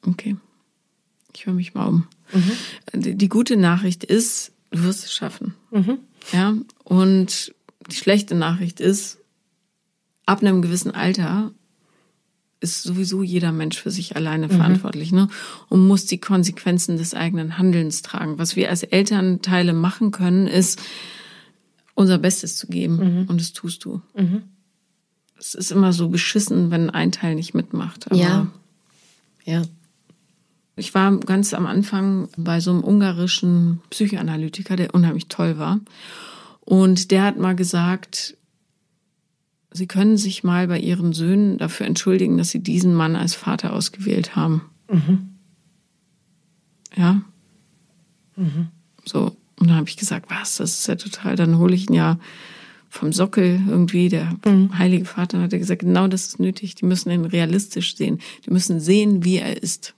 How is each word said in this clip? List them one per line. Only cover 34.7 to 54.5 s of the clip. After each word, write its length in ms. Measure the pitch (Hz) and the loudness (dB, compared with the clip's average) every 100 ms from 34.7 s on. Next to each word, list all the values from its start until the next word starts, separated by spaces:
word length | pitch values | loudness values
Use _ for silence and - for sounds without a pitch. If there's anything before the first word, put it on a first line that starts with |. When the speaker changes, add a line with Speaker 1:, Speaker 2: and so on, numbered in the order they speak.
| 185 | -4
Speaker 1:
der 160 | 175 180 | 0 4
unheimlich 320 | 170 160 - | 4 2 -6
toll 300 | - 170 156 | -4 -2 -2
war. 240 | 156 202 208 - - - - - - _ | -2 -4 -4 -20 -20 -20 -20 -20 -20 _
Und 500 | - 185 190 180 - | 2 4 6 4 4
der 120 | 190 | 4
hat 140 | 202 - | 4 2
mal 180 | 180 180 | -2 0
gesagt, 800 | 180 180 175 185 - - - - _ _ _ _ _ _ _ _ _ _ _ _ _ | 0 0 0 -2 -6 -10 -10 -14 _ _ _ _ _ _ _ _ _ _ _ _ _
sie 140 | 165 180 | -8 -4
können 300 | 190 208 214 | 2 4 4
sich 260 | 202 190 | 2 -2
mal 240 | 185 175 180 | 0 0 0
bei 120 | 175 | -2
ihren 340 | - 180 175 | 0 0 0
Söhnen 440 | 160 165 202 208 185 | 0 2 4 2 0
dafür 280 | 165 - - | -4 -6 -4
entschuldigen, 500 | 170 - 185 - - | -2 2 2 2 2
dass 120 | 175 | 0
sie 80 | - | -2
diesen 340 | 180 175 180 | -2 2 4
Mann 220 | 170 160 165 | 4 2 0
als 200 | 170 - | -2 -4
Vater 380 | - - - | -4 -4 -4
ausgewählt 600 | - 170 - 190 - 175 - | -4 -6 -6 -2 -2 -2 -2
haben. 260 | 160 160 - _ _ | 0 -2 -4 _ _
Speaker 2:
Mhm. 400 | 190 143 190 - - _ _ _ _ _ _ _ _ _ _ _ _ _ _ - - | 0 2 0 0 -18 _ _ _ _ _ _ _ _ _ _ _ _ _ _ -12 0
Speaker 1:
Ja? 260 | 175 202 - _ _ _ _ _ _ _ _ _ _ - | 2 2 -2 _ _ _ _ _ _ _ _ _ _ -4
Speaker 2:
Mhm. 320 | 175 147 170 _ _ _ - | -4 -2 -6 _ _ _ -8
Speaker 1:
So. 300 | - - - _ - | -4 -4 -6 _ 2
Und 100 | 170 | 4
dann 80 | 160 | 4
hab 100 | 151 | 2
ich 100 | - | -6
gesagt, 320 | 208 175 - | -6 -6 -8
was, 280 | 170 202 - | -10 -6 -6
das 220 | 175 - | -6 -4
ist 80 | - | -4
ja 80 | 175 | -4
total, 400 | 202 - 202 - | -6 -8 -4 0
dann 220 | 165 165 | 2 4
hol 160 | 175 | 4
ich 160 | 185 190 | 0 0
ihn 60 | 170 | 2
ja 240 | 160 170 - - - - - - _ | 2 0 -4 -20 -20 -20 -20 -20 _
vom 220 | - 151 | -6 -4
Sockel 460 | 165 190 208 180 180 196 | -2 0 2 2 2 2
irgendwie, 420 | 180 175 175 180 | 2 2 2 2
der 260 | 165 165 175 | 0 -2 -2
Speaker 2:
Mhm. 320 | 214 | 4